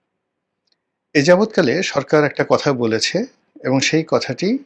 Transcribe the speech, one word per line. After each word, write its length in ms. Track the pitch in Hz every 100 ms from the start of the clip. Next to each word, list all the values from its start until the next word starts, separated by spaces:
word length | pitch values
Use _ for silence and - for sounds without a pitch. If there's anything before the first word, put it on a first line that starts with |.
| _ _ _ _ _ _ _ _ _ _ _
এ 80 | 147
যাবৎকালে 600 | 139 180 214 - 160 156
সরকার 420 | 190 - - 151
একটা 200 | 147 - 139
কথা 240 | 123 147
বলেছে 520 | 127 117 113 - 180 262 _ _ -
এবং 180 | - 135
সেই 240 | - 156 156
কথাটি 520 | 123 - 123 185 269